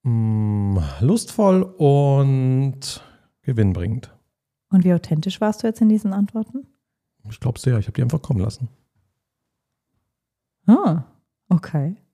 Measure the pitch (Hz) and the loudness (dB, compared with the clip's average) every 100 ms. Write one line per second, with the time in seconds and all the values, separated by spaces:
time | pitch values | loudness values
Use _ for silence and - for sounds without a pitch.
0 | 127 117 110 110 107 104 101 98 73 - | 0 0 0 0 0 0 0 0 -2 0
1 | 123 226 - - 202 185 185 - 147 143 | 0 0 -2 0 2 2 0 0 2 4
2 | 143 139 139 131 131 131 135 135 - - | 2 2 2 2 0 0 -2 -6 -12 -14
3 | - _ _ _ - 113 101 87 87 123 | -18 _ _ _ -4 0 2 0 -4 -6
4 | - _ _ _ _ _ _ 190 180 170 | -10 _ _ _ _ _ _ 2 4 0
5 | - 156 190 - 214 214 226 220 220 214 | 0 -4 -4 -4 -4 -2 -4 2 2 2
6 | 208 190 202 226 214 262 277 _ _ _ | 0 -2 -2 -4 -8 -10 -14 _ _ _
7 | _ _ 107 110 123 - 135 117 104 - | _ _ -18 -6 -6 -4 -2 -2 -4 -4
8 | 120 151 - 113 104 - 127 _ _ _ | -2 -2 -2 -2 -2 -6 -12 _ _ _
9 | _ _ _ _ _ _ _ _ _ _ | _ _ _ _ _ _ _ _ _ _
10 | _ _ _ _ _ _ - 262 381 160 | _ _ _ _ _ _ 4 4 4 -2
11 | - _ _ _ _ 175 - 151 139 208 | -6 _ _ _ _ -2 0 -4 -4 -8
12 | _ | _